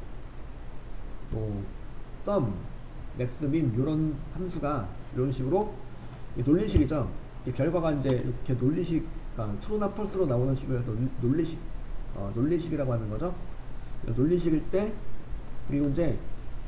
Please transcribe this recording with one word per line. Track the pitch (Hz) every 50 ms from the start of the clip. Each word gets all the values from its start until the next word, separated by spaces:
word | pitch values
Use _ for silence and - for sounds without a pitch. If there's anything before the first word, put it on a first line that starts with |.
| - - - - - - - - - - - - - - - - - - - - - - - - - -
뭐 | - 110 107 107 101 101 101 - - - - - - - - - - - -
썸, | 196 202 190 131 107 95 90 - - - - - - - - - - - 113
맥스, | 127 127 - - 156
민 | 135 147 165 151 127 104
요런 | 120 131 151 156 156 156 156 147 139 - - -
함수가 | 160 185 175 165 160 147 143 147 131 98 92 - - - - -
이런 | 123 127 143
식으로 | 127 120 131 131 165 196 214 208 - - - - - - - - - - - - -
이 | 139
논리식이죠. | 123 135 151 185 214 202 196 160 147 127 156 147 113 90 - - - - - - -
이 | 127
결과가 | 123 - 135 165 165 175 160 160
이제 | 147 143 131 139
이렇게 | 127 123 123 131 123 - - - 127
논리식, | 117 123 135 156 180 175 160 165 156 - - - - - - -
아, | - 107 104 101 101
true나 | - - 214 208 208
false로 | 196 - 202 208 196 196 190 185
나오는 | 143 120 120 127 135 135
식으로 | 131 - 135 131 120
해서 | 120 123
논-, | 107 110 127 127 - -
논리식, | - 120 139 165 165 165 160 - - - - - - - - - - - -
어, | - 101 101 101
논리식이라고 | 113 131 156 175 165 160 165 156 147 139 127
하는 | 120 113 110 104
거죠. | 107 107 165 180 175 - - - - - - - - - - - - - -
논리식일 | - 117 123 131 156 175 175 165 165 156 147 131 -
때 | - 190 214 220 220 - - - - - - - - - - - - - - -
그리고 | 139 143 147 143
이제 | 143 170 170 139 113 - - - - - - - - - -